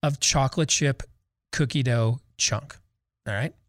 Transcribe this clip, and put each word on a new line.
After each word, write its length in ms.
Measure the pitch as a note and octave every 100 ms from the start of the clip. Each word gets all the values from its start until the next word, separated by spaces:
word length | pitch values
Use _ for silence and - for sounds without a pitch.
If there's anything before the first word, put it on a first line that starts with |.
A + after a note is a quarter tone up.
of 180 | D3+ C#3+
chocolate 500 | - D3 C3+ - D#3
chip 340 | - C#3+ C3+ - _ _ _ _
cookie 320 | - C#3 D3
dough 360 | B2+ A#2 A2+ A#2+ _ -
chunk, 400 | - G#2+ - - _ _ _ _ -
all 60 |
right? 200 | G2+ C#3+ -